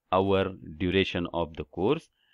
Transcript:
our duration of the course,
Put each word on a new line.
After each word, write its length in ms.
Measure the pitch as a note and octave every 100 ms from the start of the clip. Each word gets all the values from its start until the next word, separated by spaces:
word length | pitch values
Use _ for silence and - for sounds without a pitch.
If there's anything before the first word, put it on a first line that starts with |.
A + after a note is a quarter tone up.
| -
our 420 | F#2 G2 F#2+ F#2+ F#2+ - D#2
duration 500 | F2+ F#2+ F#2 F#2 E2+
of 220 | E2+ E2 D#2+
the 100 | D#2
course, 440 | - G2 D#3+ - _ _